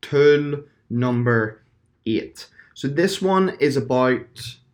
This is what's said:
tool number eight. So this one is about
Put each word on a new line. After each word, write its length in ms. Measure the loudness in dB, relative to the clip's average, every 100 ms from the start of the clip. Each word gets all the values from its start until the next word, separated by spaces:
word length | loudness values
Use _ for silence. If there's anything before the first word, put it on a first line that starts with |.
tool 640 | -2 4 6 4 2 -8 -10 _ _
number 720 | -2 0 0 2 2 0 -6 _ _ _ _ -4
eight. 440 | -4 -4 -16 -20 _ -20
So 160 | -10 -6
this 320 | -2 -2 0
one 340 | 0 0 0 0
is 160 | 0 0
about 800 | -2 0 2 0 -4 -16 -18 -18 _